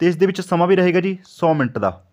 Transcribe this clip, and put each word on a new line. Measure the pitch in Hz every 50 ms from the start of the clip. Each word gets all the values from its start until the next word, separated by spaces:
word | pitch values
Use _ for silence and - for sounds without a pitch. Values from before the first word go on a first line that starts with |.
ਤੇ | 170
ਇਸ | 180 170
ਦੇ | 156 190
ਵਿੱਚ | 190 185 190
ਸਮਾਂ | 180 - 180 165 175
ਵੀ | 180 196
ਰਹੇਗਾ | 185 180 180 165 185
ਜੀ | 170 196 185 185 -
ਸੌ | - - - 175 165 160
ਮਿੰਟ | 147 131 120 - 110
ਦਾ | 101 95 87 - _ _